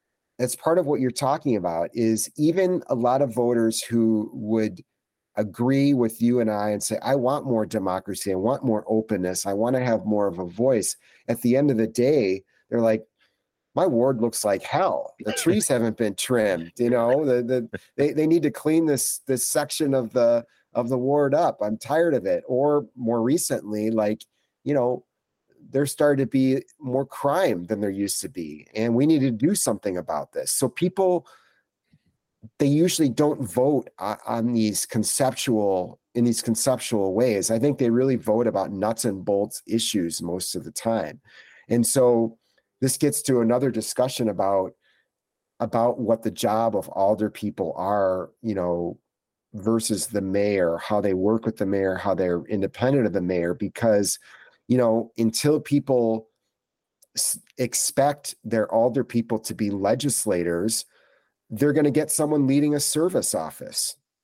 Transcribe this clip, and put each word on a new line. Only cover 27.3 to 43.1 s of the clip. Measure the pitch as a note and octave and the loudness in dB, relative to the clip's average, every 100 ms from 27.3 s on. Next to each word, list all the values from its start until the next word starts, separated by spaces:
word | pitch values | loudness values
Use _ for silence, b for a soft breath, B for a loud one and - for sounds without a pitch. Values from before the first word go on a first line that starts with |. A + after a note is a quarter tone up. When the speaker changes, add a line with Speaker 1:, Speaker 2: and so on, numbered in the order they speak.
| E3 E3+ F2+ F2 | 2 0 0 -4
Speaker 1:
than | G#2 | -4
there | G2+ | -2
used | G2 G2+ - | -2 -4 -4
to | F#2 | -8
be, | F2+ D#2 D2+ - G#2+ | -10 -10 -12 -10 -4
and | A#2 | 0
we | A#2 D3+ | 2 4
need | D#3 | 4
to | C3 | 2
do | A2 D3+ G3+ | 0 0 0
something | C3 G#2 G2+ F2+ | -2 -2 -4 -6
about | E2 D2+ - | -6 -6 -6
this. | - - | -8 -4
So | - C3 | -2 -2
people, | - F3+ G3 F#3 F3 b b b b b _ _ _ _ _ _ _ A2 - | 0 -2 0 0 0 b b b b b _ _ _ _ _ _ _ -12 -2
they | C#3+ | 2
usually | D3 F3 D#3+ C#3+ | 4 2 2 0
don't | A#2+ D3+ D3+ | 2 0 0
vote | A2 B2 C3+ C3+ - - | -4 0 2 2 -2 -8
o-, | G2+ - - | -8 -6 -6
on | A#2 A#2 | -2 0
these | A#2 G#2+ F#2+ - | 2 0 -2 -4
conceptual, | A2+ G2+ - C3 - C3+ A2 G2+ F#2 F2 - _ | -2 -2 0 0 0 -2 0 2 0 -4 -10 _
in | A#2+ A#2+ | 0 0
these | A2+ | 0
conceptual | A#2+ A2 C3+ B2 - G#2+ F#2+ | -2 0 0 -2 -2 -2 0
ways. | G2 B2 G2+ F#2 | 2 2 2 0
I | A2+ | 0
think | C#3+ C#3 | 0 2
they | A#2+ | 2
really | A#2+ C3+ A#2+ | 2 2 0
vote | - A2 A2+ | 0 0 2
about | F#2+ F#2 | 0 -4
nuts | G2 G#2 A#2 A2+ | -2 -2 -2 -4
and | F#2+ | -4
bolts | F#2 G2 G#2+ - - | -2 0 -2 -6 -4
issues | A2+ - G#2 E2+ - | -2 0 -2 -2 -4
most | F2 F2+ - | -6 -6 -6
of | F2+ D2+ | -8 -10
the | |
time. | - A2+ A2 D2+ - B B B B B | -6 -2 -2 -4 -10 B B B B B
And | A#2 A2 | 0 2
so | C3+ B2 A#2 A2+ - _ _ _ - | 4 4 4 0 -6 _ _ _ -4
this | C3 - | -2 0
gets | D3 | 0